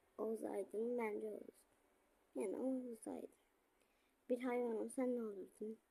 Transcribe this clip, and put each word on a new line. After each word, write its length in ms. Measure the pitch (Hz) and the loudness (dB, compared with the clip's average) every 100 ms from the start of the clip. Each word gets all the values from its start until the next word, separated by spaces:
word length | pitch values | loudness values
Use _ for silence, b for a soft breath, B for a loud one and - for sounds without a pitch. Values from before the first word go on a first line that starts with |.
| _ - | _ -4
Oğuz 260 | 220 220 | -2 0
Aydın 400 | - 202 190 208 | 0 -2 -2 0
mı? 140 | 233 247 | 0 2
Bence 300 | 220 214 220 | 0 -2 -4
Oğuz. 280 | - - - - _ _ _ _ _ _ 269 | -6 -10 -16 -20 _ _ _ _ _ _ -2
Yani 200 | 208 - | 0 2
Oğuz 520 | 262 262 247 226 - | 0 0 -4 -8 -6
Aydın. 360 | - - - _ _ _ _ b b b b - | -8 -8 -16 _ _ _ _ b b b b 0
Bir 140 | 240 | 2
hayvan 340 | 254 247 240 214 | 4 4 4 2
olsan 380 | 226 262 254 240 | 0 2 4 4
ne 80 | |
olurdun? 560 | 220 196 180 - 214 220 _ | 0 -4 -10 -6 -6 -6 _